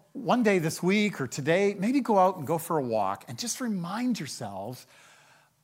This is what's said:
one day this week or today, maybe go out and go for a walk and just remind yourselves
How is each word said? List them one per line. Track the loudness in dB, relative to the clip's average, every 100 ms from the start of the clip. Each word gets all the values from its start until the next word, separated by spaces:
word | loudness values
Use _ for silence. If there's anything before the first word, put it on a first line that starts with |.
| _
one | -6 0 2
day | 4 4
this | 2 0
week | 2 2 2 0
or | -6
today, | -4 2 2 2 0
maybe | 0 0
go | 2 4
out | 4 2
and | -2
go | -2
for | 0 -2
a |
walk | 0 0 0 -4 -8
and | -8
just | -8 -6
remind | -4 -4 -4 -4 -2 -2
yourselves | -6 -10 -10 -8 -10 -12 -16 -20 -20 -20 _ _ _ _